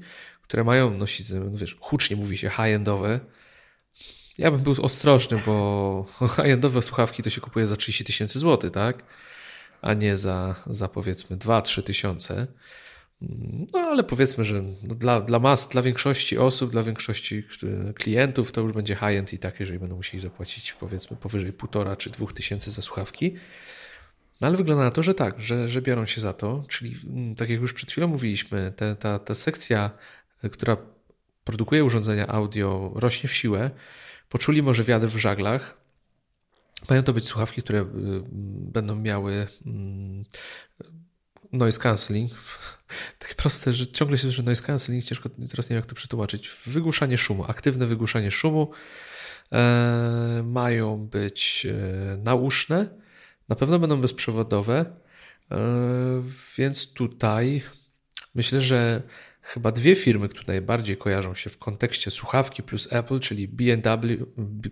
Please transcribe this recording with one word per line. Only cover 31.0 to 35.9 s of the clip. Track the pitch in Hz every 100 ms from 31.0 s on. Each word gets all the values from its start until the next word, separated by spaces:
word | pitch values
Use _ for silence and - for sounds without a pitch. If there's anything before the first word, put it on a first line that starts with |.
| _ _ _ _
produkuje | - 107 110 151
urządzenia | 143 113 107 104 104
audio, | 107 104 107 98 95 95 107
rośnie | 120 - 135
w |
siłę, | - 117 98 127 131 - - - - _
poczuli | 117 - 151
może | 139 117
wiatr | 113 113 113
w | 110
żaglach. | 107 101 101 131 - - _